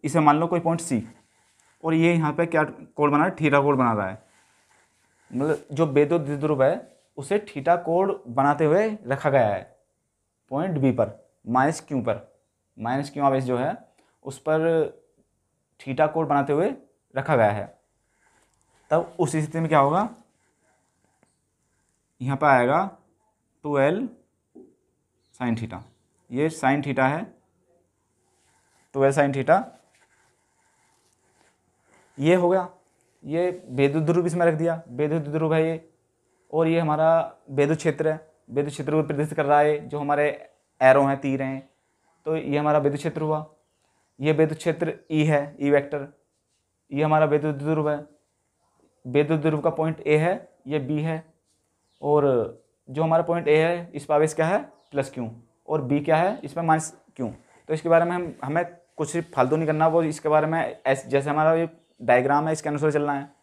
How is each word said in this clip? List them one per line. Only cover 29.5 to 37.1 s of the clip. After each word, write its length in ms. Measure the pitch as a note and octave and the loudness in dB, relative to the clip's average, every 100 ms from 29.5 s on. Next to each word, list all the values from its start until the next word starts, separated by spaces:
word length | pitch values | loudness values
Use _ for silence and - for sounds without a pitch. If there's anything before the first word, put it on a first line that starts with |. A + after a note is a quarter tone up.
| F3+ A#3 - _ _ _ _ _ _ _ _ _ _ _ _ _ _ _ _ _ _ _ _ _ _ _ - | 2 2 -18 _ _ _ _ _ _ _ _ _ _ _ _ _ _ _ _ _ _ _ _ _ _ _ -4
ये 160 | D3 | 2
हो 140 | F3+ F3 | 2 4
गया, 180 | F#3+ F3+ - _ _ _ _ | 0 -2 -14 _ _ _ _
ये 260 | C#3 D#3+ F3+ F3+ - | -8 -4 -4 -4 -10
विद्युत 340 | B2+ C#3 D#3 | 0 0 2
ध्रुव 220 | D#3 E3+ F3 | 0 0 0
इसमें 180 | E3+ E3+ | 0 0
रख 80 | |
दिया, 280 | D#3 E3+ D#3+ - | 2 -2 -4 -10
विद्युत 340 | B2 D3+ D#3+ D3 | -6 -2 -2 -4
ध्रुव 260 | D#3 D#3+ | -4 0
है 80 | D#3+ | 0
ये, 280 | D#3+ D#3+ - _ _ _ _ _ _ | 0 -4 -12 _ _ _ _ _ _
और 180 | D#3 E3 | -2 0
ये 120 | E3 | 0
हमारा 580 | D#3+ D3+ D#3+ | 0 2 2